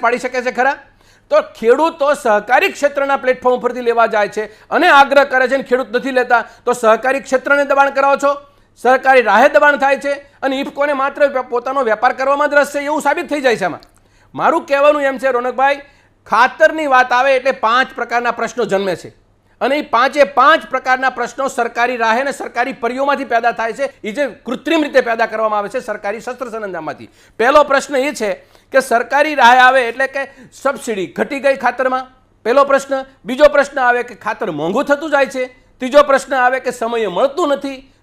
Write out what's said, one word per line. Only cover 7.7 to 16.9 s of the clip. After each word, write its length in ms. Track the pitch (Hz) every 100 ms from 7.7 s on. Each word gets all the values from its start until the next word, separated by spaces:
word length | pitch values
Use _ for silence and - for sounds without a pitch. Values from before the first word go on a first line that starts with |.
| 277 277
કરાવો 260 | 262 277 277
છો, 160 | 277 285 - _ _ _
સરકારી 460 | 240 262 262 262
રાહે 260 | 214 202 277
દબાણ 280 | 294 294 285
થાય 200 | 277 277
છે 160 | 277 277 - _
અને 180 | 269 262
ઇફકોને 320 | 277 277 285
માત્ર 360 | 277 277 277 285
વ્ય-, 200 | 247 254
પોતાનો 340 | 240 240 269
વેપાર 280 | 247 214 247
કરવામાં 360 | 254 269 277 294
જ 60 |
રસ 180 | 285 285
છે 60 | 285
એવું 220 | 285 302
સાબિત 260 | 277 302 285
થઈ 120 | 294
જાય 160 | 262 220
છે 80 |
આમાં. 160 | 180 127 - _ _ _ _
મારું 320 | 135 185 320 -
કહેવાનું 360 | 277 285 302
એમ 160 | 277 262
છે 100 | 262
રોનકભાઈ, 500 | 240 247 240 269 285 285 _ _ _ -
ખાતરની 600 | 208 254 - 311 311
વાત 260 | 302